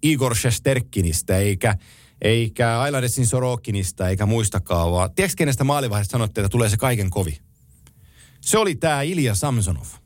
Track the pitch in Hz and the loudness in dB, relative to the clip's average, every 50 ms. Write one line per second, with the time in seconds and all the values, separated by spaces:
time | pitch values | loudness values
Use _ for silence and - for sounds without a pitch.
0 | - 151 160 131 131 127 113 104 - 120 113 - - 143 135 127 117 - - 98 | 0 2 2 2 2 0 0 0 0 0 0 0 0 0 0 0 -2 -2 -2 -2
1 | 90 85 80 - - - 95 92 98 101 98 90 - 113 98 87 - - - - | 0 0 -2 -2 -2 0 0 2 2 0 0 0 0 0 0 -2 -4 -10 -20 -20
2 | - - _ _ - 104 113 117 117 107 - - 123 117 113 117 131 143 143 131 | -20 -20 _ _ 0 0 2 2 0 -2 -2 0 0 2 2 2 0 0 -2 -2
3 | 123 123 - - 123 107 110 127 127 127 123 117 - - 104 98 95 87 - - | -2 -2 0 0 0 0 2 0 0 0 -2 -4 -4 -4 -4 -4 -4 -4 -4 -2
4 | 95 92 95 95 104 101 110 117 110 104 - 98 87 - 90 85 85 85 87 90 | -2 -2 0 0 0 2 2 2 0 0 -2 -2 -2 0 0 0 0 2 0 0
5 | 90 95 - - 190 185 190 - 170 143 127 113 135 135 143 143 131 120 101 104 | 0 0 0 0 -2 0 0 0 0 0 0 0 0 0 2 0 0 0 0 -2
6 | 98 95 - 123 113 101 - - 101 98 - 120 117 104 98 110 - 131 123 110 | -2 -2 -2 -2 -2 -2 -2 -2 -2 0 0 2 2 2 2 0 0 0 0 0
7 | 98 92 90 104 95 80 76 - - _ _ _ _ _ - _ - - - - | 0 -2 -2 -2 -2 -2 -4 -8 -12 _ _ _ _ _ -20 _ -20 -20 -20 -20
8 | - - _ - - - - - - - - 214 220 202 160 120 - 160 151 139 | -20 -20 _ -20 -20 -20 -20 -10 -4 0 2 2 2 2 0 0 0 0 0 0
9 | 139 151 190 175 143 120 101 95 - 147 127 117 98 90 85 69 - - - - | 0 -2 0 0 0 0 0 0 0 0 0 0 0 -2 -2 -4 -8 -12 -18 -20
10 | - | -20